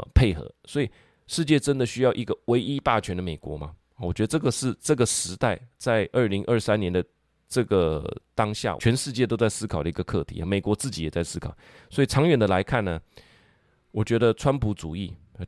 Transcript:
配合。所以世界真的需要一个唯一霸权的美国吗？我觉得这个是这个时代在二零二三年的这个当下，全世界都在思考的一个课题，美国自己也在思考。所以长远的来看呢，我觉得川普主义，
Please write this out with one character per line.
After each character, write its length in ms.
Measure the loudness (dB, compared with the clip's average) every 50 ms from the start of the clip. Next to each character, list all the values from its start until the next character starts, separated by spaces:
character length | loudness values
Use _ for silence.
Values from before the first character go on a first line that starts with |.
| -2 4 4
配 200 | 6 6 4 2
合。 160 | -2 -6 -14 -18 _ _
所 180 | -8 -4 -4
以 80 | -4 -4 -6 _ _ _ _ _ _
世 180 | -6 -4 -2 2
界 140 | 4 4 4
真 200 | 4 2 0 0
的 60 | 0
需 160 | -2 0 2
要 100 | 2 2 2
一 100 | 0 -2
个 120 | -4 -6 -4 0
唯 140 | 0 0 2
一 180 | 0 -2 -4 -2
霸 200 | 0 0 0 0
权 160 | 0 -2 -4
的 60 | -4
美 140 | -4 -6 -6
国 200 | -8 -8 -10 -10
吗？ 180 | -8 -10 -12 -14 -18 _ _ _
我 160 | -6 -4 -4
觉 100 | 0 0
得 40 | 0
这 120 | 0 0 0
个 120 | 0 0
是 240 | -2 -2 -2 -4 -4 -2
这 160 | 0 0 2
个 80 | 2 2
时 320 | 2 0 -2 -4 -6 -4
代 240 | -2 -2 -2 -2 -2 -8 -16 _
在 320 | -6 -2 0 0 0 0 0
二 140 | 0 0 2
零 180 | 2 0 -2 0
二 120 | 0 0 0
三 200 | 2 0 0 0
年 140 | 0 0
的 120 | 0 0 -2 _ _ _ _ _ _ _ _ -4
这 160 | -2 0 0
个 400 | 2 4 4 4 2 0 -2 -4 -8 -10 -12 _ _ -2
当 200 | -2 -2 -2 -2
下， 220 | -4 -4 -4 -2 0
全 180 | 2 2 2
世 160 | 2 -2 -4
界 140 | 0 0 0
都 100 | 2 2
在 120 | 2 2 0
思 180 | 0 -2 -6
考 160 | -4 -4 -2
的 60 | -2 -4
一 40 |
个 100 | -4 -6
课 220 | -6 -4 -2 -4 -4
题， 180 | -4 -6 -6
美 180 | -4 -2 -2 0
国 140 | 0 0 -2
自 160 | -2 -4 -8
己 120 | -6 -6
也 80 | -6 -4
在 120 | -2 -4
思 160 | -4 -4 -6 -8
考。 160 | -10 -10 -12 -14 -20 -20 -20 -20 -20 -6
所 120 | -2 0
以 40 | 0
长 200 | 2 2 2 4
远 120 | 4 4 4
的 80 | 4
来 160 | 4 2 2
看 220 | 0 0 -2 -2 0
呢， 160 | -2 -4 -6 -8 _ _ -20 -20 _ _ _ _ _ _ _ _ _ _ _ _ _
我 140 | -4 -4 0
觉 140 | 2 2 4
得 140 | 4 4 2
川 240 | 2 0 0 0 2
普 140 | 0 -2
主 240 | -2 -4 -6 -10 -8
义， 160 | -8 -8 -10 -10 -14 _ _ -16 -14 -10